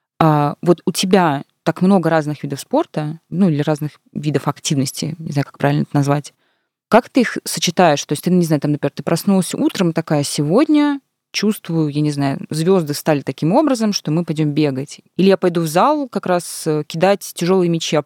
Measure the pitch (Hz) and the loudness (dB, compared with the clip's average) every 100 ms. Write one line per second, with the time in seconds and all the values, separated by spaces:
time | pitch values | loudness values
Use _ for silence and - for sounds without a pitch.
0 | _ - 160 151 147 - 165 170 - - | _ 0 2 4 0 -2 0 0 0 -4
1 | 185 190 170 139 - _ - - 185 196 | 2 2 2 -2 -8 _ -6 0 2 2
2 | 160 160 147 147 143 139 - 285 349 - | 2 0 -2 -6 -8 -10 -4 -2 -2 -4
3 | 151 160 - 165 196 147 147 147 151 - | -6 -8 -8 0 2 2 0 -2 -4 -10
4 | _ - 147 139 151 - - 139 127 - | _ -8 -2 -2 -2 -6 -4 -2 -2 -4
5 | 156 160 160 143 139 - 143 147 147 147 | -8 -8 -6 -4 -4 -2 0 0 0 0
6 | 139 143 - _ _ _ _ _ - 220 | 0 0 -4 _ _ _ _ _ 2 2
7 | - 269 226 - - - - 180 175 143 | 4 0 0 -2 -8 -6 -4 2 4 2
8 | - 147 175 180 160 151 147 147 143 - | -2 -4 0 2 2 0 0 -2 -4 -4
9 | - 170 - 190 170 - 302 - 175 160 | -4 -2 2 2 0 -2 -2 0 0 0
10 | - 147 143 - 147 208 311 302 294 277 | -2 -2 -2 -2 0 2 4 2 2 -2
11 | _ _ _ - 208 208 - 165 151 147 | _ _ _ -4 -2 -2 -4 -2 -2 0
12 | 151 143 139 139 - 156 165 190 147 147 | -2 0 -2 -4 -6 -2 2 2 0 -4
13 | - 143 135 - 151 240 302 240 214 196 | 0 0 -2 -4 0 2 2 0 -2 -2
14 | - 160 170 151 151 147 151 131 147 - | -2 -2 -2 -2 -2 0 0 -2 -8 -14
15 | _ - 190 190 185 170 165 170 247 302 | _ 0 2 4 2 0 0 2 2 2
16 | 262 196 - 175 - - 160 151 151 165 | -4 -6 -2 -2 -4 -8 -4 -4 -4 0
17 | 185 202 - - 170 190 175 165 - 151 | 2 0 -4 -4 0 2 2 0 0 -2